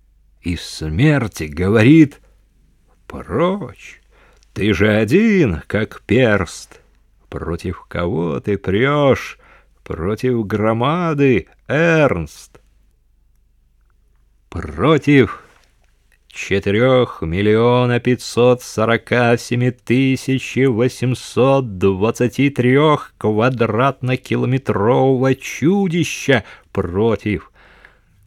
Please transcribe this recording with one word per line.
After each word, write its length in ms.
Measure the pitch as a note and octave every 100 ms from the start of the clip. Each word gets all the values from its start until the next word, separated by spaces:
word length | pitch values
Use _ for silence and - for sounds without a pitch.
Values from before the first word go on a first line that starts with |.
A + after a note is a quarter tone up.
| _ _ _ _
И 160 | - E2+
смерть 840 | - - D#2 D#2+ D3 C#3+ A2+ - D#2
говорит: 720 | D2 F#2 A2 A2+ D#3+ D3 - _ _ _ _ _ _ _ _ -
«Прочь! 920 | - - - F3 G3+ F3 - - - _ _ _ _ _
Ты 180 | - G2+
же 180 | G#2 G#2+
один, 720 | G#2+ A2 D#3+ A3+ G3 C3+ D#2 -
как 340 | G2 G#2+ - -
перст. 760 | A#2 B2 G#2 F2+ - - - _ _ _ _ _
Против 560 | - - E2+ F2+ F2 -
кого 520 | E2+ F2 D#2+ E2+ C#2
ты 160 | - G2
прёшь? 840 | - G2 C3+ D3 C#3+ A#2 - - _ - _ _
Против 600 | - D#2+ E2+ A2 B2+ A#2+ G#2
громады, 1040 | G#2+ G#2+ A2+ B2 E3+ F3 D3 C#3 A2 - _ -
Эрнст!» 960 | C3 E3+ D#3+ C#3+ F2 D#2 - - _ _ _ _ _ _ _ _ _ _ _ _ _ _ _ _ _ _ _ _
Против 920 | - D#2 D2 A#2+ D#3 - C#3+ A2+ - - _ _ _ _ _ _ _ _
четырёх 920 | - - F#2+ G2 G2+ B2+ B2+ A#2 -
миллиона 800 | E2 F2 G#2 G#2+ A#2+ B2 B2 A#2+
пятьсот 640 | - A#2+ - - B2 B2
сорока 720 | - - A2 A#2 - A#2+ A#2+ A#2+
семи 360 | - B2 B2
тысяч 840 | B2 - A#2+ C3+ C3 - C3 - A#2+
восемьсот 1200 | C3+ A2 B2+ - B2+ B2 - - C3 C3+ B2+ F#2
двадцати 720 | G2 F#2+ G#2+ A#2 B2 - C#3
трёх 640 | C#3 B2 C3 D#3 D3 - -
квадратнокилометрового 2250 | G#2+ G#2+ A#2 B2 A2+ G#2+ C3+ C3+ B2+ B2+ - B2 B2 C3 - F#2+ G#2 C3+ C3 C3 C3
чудища, 1120 | C3 - - D3+ G3+ G3 E3+ D#3 - - B2+ - - _
против, 800 | - F2 F2+ A2+ G#2+ G#2+ G2+ - _ _ _ - _ _ _